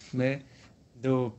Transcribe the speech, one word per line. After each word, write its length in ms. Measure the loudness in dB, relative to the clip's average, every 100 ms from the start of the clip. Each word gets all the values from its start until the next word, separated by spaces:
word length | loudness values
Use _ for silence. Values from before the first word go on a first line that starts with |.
| -6
né? 280 | 0 0 0 -8 -20 -20 -20 -20
Do, 380 | -6 0 2 0